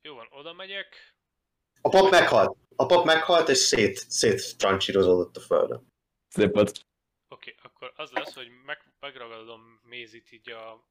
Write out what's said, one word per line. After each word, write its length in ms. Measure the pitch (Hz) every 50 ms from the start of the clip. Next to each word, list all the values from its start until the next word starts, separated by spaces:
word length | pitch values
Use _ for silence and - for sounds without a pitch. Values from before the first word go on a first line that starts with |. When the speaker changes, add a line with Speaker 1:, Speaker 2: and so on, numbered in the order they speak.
Speaker 1:
Jó 140 | _ 156 147
van, 120 | 123 113 -
oda 240 | _ 139 143 160 170
megyek. 600 | 175 190 190 196 196 190 _ - - - _ _ _ _ _ _ _ _ _ _ _ _ _ _ _
Speaker 2:
A 80 | _ 147
pap 220 | - 190 190 190
meghalt. 460 | 185 175 156 - - 113 95 87 - _ _ _ _
A 100 | _ 127
pap 200 | 123 175 175 170
meghalt, 440 | 160 160 160 - - 180 170 160 -
és 80 | 139 127
szét-, 480 | - - - 127 107 98 95 - - _
széttrancsírozódott 1300 | - - - 120 101 95 - - - _ - 98 95 95 - - 98 98 95 90 90 90 87 - _ -
a 20 |
földön. 480 | - - 87 82 - - 62 60 _ _ _ _ _ _ _ _ _ _
Speaker 3:
Szép 260 | - - 107 98 -
volt. 340 | 104 104 104 - - - _ _ _ _ _ _ _ _ _
Speaker 1:
Oké, 280 | - - - - - _ _
akkor 300 | - _ _ - 123 -
az 160 | _ 151 151
lesz, 220 | - 135 143 - -
hogy 160 | 139 127 120 120 123 131
meg-, 280 | 139 147 - _ _ _ _
megragadom 800 | - 143 135 131 123 117 113 113 110 113 117 113 113 113 117 110 113
Mézit 480 | 120 120 123 120 113 107 117 117 _
így 180 | - 113 107 -
a 380 | 117 113 110 113 110 113 117 _